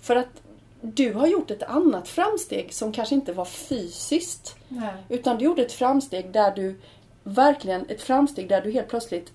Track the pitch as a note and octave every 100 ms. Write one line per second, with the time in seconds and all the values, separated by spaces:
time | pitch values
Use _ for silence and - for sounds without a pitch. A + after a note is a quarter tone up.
0 | - B3 B3 - - - - - A3+ A3
1 | B3+ G3+ D4+ F#4+ - G#3 - C#4+ F4 G3
2 | F3+ - G4 A4 - G3 - - A3 A3
3 | A3 C#4 C4+ F3+ F3+ - - B3+ F3 -
4 | - D#4+ F4+ - - - - B3 A3 F#3+
5 | - B3 B3+ A3+ C#4 E4 A#3+ - B3+ C#4+
6 | C4+ F#3 F#3 G#3+ G3+ G3 F#3+ F#3+ - -
7 | - - - G3+ C#4+ C#4 F#3+ F#3 F#3+ G#3+
8 | - C4 C#4+ A#3 F#3 G3 G3 A#3+ A3+ A#3
9 | A3+ F3 -